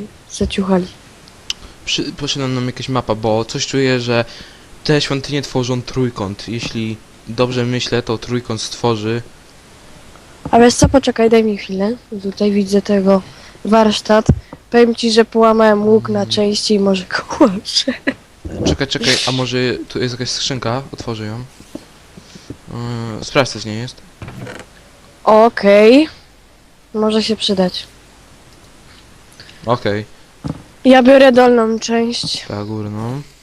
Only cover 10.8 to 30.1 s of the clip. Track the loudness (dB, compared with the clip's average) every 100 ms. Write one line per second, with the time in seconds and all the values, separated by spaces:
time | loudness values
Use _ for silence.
10.8 | 4 4 2 0 2 4 2 -2 -6 -4
11.8 | -4 -4 _ -10 -10 -2 0 0 0 0
12.8 | 0 0 4 2 0 -14 -20 -14 2 4
13.8 | 4 2 2 2 4 0 -4 -20 _ 4
14.8 | 4 2 2 2 2 4 4 6 4 4
15.8 | 4 2 2 -4 -2 -2 -2 -2 0 0
16.8 | 2 0 -2 -8 -8 2 2 2 -6 -4
17.8 | -4 -6 -8 -10 _ _ -14 -6 -4 -2
18.8 | -4 -4 -2 -2 -2 -4 -4 -2 -2 -4
19.8 | -8 -6 -6 -6 -8 -6 -6 -6 -4 -6
20.8 | -8 -12 -10 -8 -8 -10 -14 -20 -20 -20
21.8 | -20 -20 _ -20 -20 -20 -20 -20 -14 -12
22.8 | -8 -8 -8 -10 -4 -2 -2 -4 -10 -8
23.8 | -10 -14 -20 _ -18 -16 -16 -16 -20 -20
24.8 | -20 _ -20 _ 2 6 6 4 4 6
25.8 | 8 8 4 -4 -20 _ _ _ _ _
26.8 | _ -4 0 0 -2 -4 -2 0 0 -2
27.8 | -14 -20 -20 -20 -20 -20 _ -20 -20 -20
28.8 | -20 -20 -20 -20 -20 -20 -20 -12 -6 -4
29.8 | -2 -6 -8